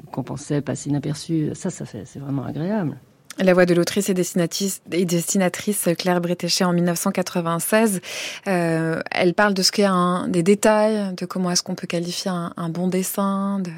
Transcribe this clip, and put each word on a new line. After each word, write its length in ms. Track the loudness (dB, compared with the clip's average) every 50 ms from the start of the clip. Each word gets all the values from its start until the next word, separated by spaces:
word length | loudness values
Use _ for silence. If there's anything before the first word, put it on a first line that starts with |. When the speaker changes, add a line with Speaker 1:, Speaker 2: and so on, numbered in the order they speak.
| -18 -8
Speaker 1:
qu'on 120 | -8 -8 -6
pensait 380 | -6 -8 -10 -4 -2 -2 -2
passer 280 | -2 -2 -6 -6 -4 -2
inaperçu, 640 | -2 -2 -2 -4 -6 -6 -4 -2 -2 -2 0 -2 -4
ça, 160 | -6 -6 -6
ça 160 | -6 -6 -10
fait, 160 | -12 -12 -12 -14
c'est 120 | -14 -14
vraiment 260 | -12 -6 -4 -4 -4 -4
agréable. 540 | -4 -6 -4 -4 -2 -2 -2 -2 -2 -4 -8 -14 _ _ _ _ -14 -4 2
Speaker 2:
La 140 | 4 4 6
voix 120 | 6 6
de 80 | 6 4
l'autrice 360 | 4 2 2 0 -2 -2 0
et 40 | 0
dessinatrice, 680 | 0 -2 0 0 0 -2 0 -2 -2 -4 -4 -4 -6 _ -4
et 140 | -2 0 0
dessinatrice 800 | 0 0 0 0 0 2 2 2 2 0 -2 -2 -2 -2 0 0 0 0
Claire 220 | 2 2 0 2 2
Bretéché 460 | 0 -2 -2 -2 -2 -2 0 2 2
en 80 | 2 4
mille 100 | 4 2
neuf 160 | 2 0 0
cent 120 | -2 0
quatre-vingt-seize. 880 | 0 0 -2 -2 -2 -2 -2 0 -2 -2 0 2 4 4 4 2 2 -2 -6 -8 -10 -10 -10 -10 -12 -8 -4
Euh, 520 | 0 0 2 2 2 2 2 0 0 -2 -2 -4 -4
elle 240 | 0 2 2 2 4
parle 200 | 4 4 4 4
de 80 | 2
ce 100 | 2 2
qu'est 140 | 2 4 4
un, 420 | 4 4 4 2 2 0 0 -2
des 160 | 0 0 2 4
détails, 680 | 4 4 6 6 4 6 6 4 2 2 0 -2 -4 -6
de 100 | -8 -8
comment 240 | -6 -4 -2 -2 0
est-ce 140 | 0 -2 -2
qu'on 100 | -4 -6
peut 140 | -8 -6
qualifier 420 | -4 -4 -4 -4 -4 -6 -4 -4 -4
un, 240 | -4 -4 -4 -6 -6
un 100 | -6 -6 -4
bon 200 | -4 -2 -2 0
dessin, 680 | 0 0 -2 -2 -2 0 0 0 0 0 -2 -2 -2 -2
de, 100 | -4 -6 -8